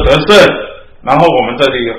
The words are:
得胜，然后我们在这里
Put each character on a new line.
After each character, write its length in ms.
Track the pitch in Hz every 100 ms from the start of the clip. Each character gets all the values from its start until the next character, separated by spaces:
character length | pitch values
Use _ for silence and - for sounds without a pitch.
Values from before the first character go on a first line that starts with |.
| 127
得 60 | 147 -
胜， 240 | 208 - - - - - -
然 160 | 113 143
后 80 | 170
我 160 | 127 120
们 100 | 117
在 80 | 139
这 80 |
里 180 | 127 117